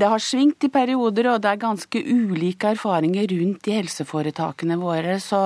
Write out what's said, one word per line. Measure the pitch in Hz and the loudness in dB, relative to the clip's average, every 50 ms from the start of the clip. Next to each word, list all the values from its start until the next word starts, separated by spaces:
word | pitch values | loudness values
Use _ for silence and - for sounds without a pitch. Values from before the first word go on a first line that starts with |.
det | 202 208 | 4 2
har | 220 220 | 2 0
svingt | - - 262 254 277 302 294 - 285 | 0 0 2 4 4 4 2 2 0
i | 269 - | 0 2
perioder, | 269 247 247 262 254 240 226 202 226 233 247 | 2 2 2 2 0 0 0 2 2 2 2
og | 240 220 202 | 2 2 2
det | 202 | 0
er | 208 208 | 0 0
ganske | 233 226 208 175 - - - 226 | -2 -4 -4 -4 -6 -4 -4 -4
ulike | - - 240 240 226 196 185 156 170 180 185 - 214 208 | 0 0 2 2 2 0 0 0 0 -2 -2 0 0 0
erfaringer | 220 214 - 208 180 160 160 165 185 196 214 185 | 0 0 0 0 0 2 2 2 2 0 0 0
rundt | 185 165 175 196 190 - - 208 | 0 0 0 0 -2 -4 -4 -2
i | 214 | -2
helseforetakene | 214 180 165 - - 147 - - 156 147 151 - - 160 160 139 - 170 170 170 175 | -2 -2 -4 -6 -8 -8 -4 -4 -4 -2 -2 -4 -4 -4 -6 -4 -4 -2 -2 -2 -2
våre. | 180 175 165 160 165 175 190 196 | -2 -2 -2 -2 -2 -2 -2 -4
Så | - - 208 196 196 | -2 -2 0 2 2